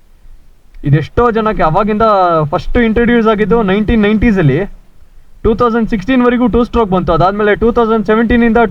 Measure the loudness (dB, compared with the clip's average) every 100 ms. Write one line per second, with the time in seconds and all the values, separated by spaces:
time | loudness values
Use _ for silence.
0 | -20 -20 -20 -20 -20 -20 -20 -10 0 0
1 | 0 -2 -2 0 -2 -2 -2 0 -2 0
2 | 0 2 2 0 -2 -4 -2 0 0 0
3 | 2 2 2 0 0 0 0 0 0 0
4 | 0 0 0 2 2 0 -4 -10 -20 -20
5 | -20 -20 -20 -6 -2 0 0 0 -2 -4
6 | -2 0 2 2 0 0 0 -2 0 0
7 | 0 0 0 0 0 0 0 0 0 0
8 | 0 0 2 2 2 2 0